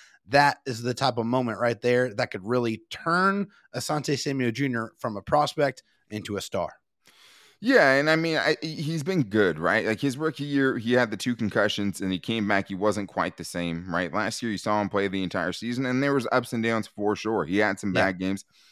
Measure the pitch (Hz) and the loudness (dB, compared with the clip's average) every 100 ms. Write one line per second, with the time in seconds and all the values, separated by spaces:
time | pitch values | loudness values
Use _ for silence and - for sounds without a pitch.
0 | - _ - 139 143 - - 113 120 117 | -20 _ 2 6 6 4 -4 -4 -4 0
1 | 131 120 113 127 120 101 120 117 123 123 | 0 2 0 2 0 0 0 0 2 2
2 | 127 101 120 104 95 123 120 110 - - | 2 -2 -6 -6 -2 0 0 -2 -8 -8
3 | 160 175 190 196 202 _ _ 127 - 151 | -2 2 2 0 -4 _ _ -8 -4 -2
4 | 139 143 151 139 123 110 139 117 113 - | -2 -2 -2 0 0 0 -2 -2 -6 -6
5 | 123 101 - 147 147 - 143 - - _ | -8 -6 0 2 2 0 -2 -2 -14 _
6 | _ 107 104 98 - 95 82 - _ _ | _ -8 -6 -6 -4 -4 -6 -8 _ _
7 | _ _ - - - _ 214 254 143 135 | _ _ -20 -20 -20 _ 4 6 6 6
8 | 151 160 165 156 117 156 160 156 147 165 | 4 2 2 0 0 0 -4 -6 -4 -4
9 | 143 185 110 107 95 78 85 107 101 110 | -2 0 2 4 4 2 2 2 0 0
10 | 143 131 160 143 143 139 135 120 113 123 | -2 -2 -4 -4 -2 0 2 0 2 2
11 | 117 104 127 120 107 110 101 - 101 87 | 2 0 -4 -2 -2 2 0 0 -4 -4
12 | 95 92 - 113 104 98 95 95 104 101 | -4 -4 -4 -2 0 0 0 -2 0 0
13 | 95 - 90 - 85 90 85 85 92 85 | -4 -4 -4 -4 -10 -6 -4 -4 -4 -2
14 | 87 90 104 - 117 98 110 107 101 101 | -2 -2 -4 -4 -6 -4 -2 0 0 0
15 | 101 95 90 98 85 90 113 120 131 127 | 0 -2 -4 -2 -4 -4 -6 -4 -2 0
16 | 143 139 117 127 120 120 113 113 107 - | 0 0 2 0 0 -2 0 0 -4 -4
17 | 104 101 110 110 78 98 107 95 101 92 | -2 -2 -2 -2 0 2 2 0 -2 2
18 | 95 90 92 98 - _ _ | 2 0 -4 -4 -8 _ _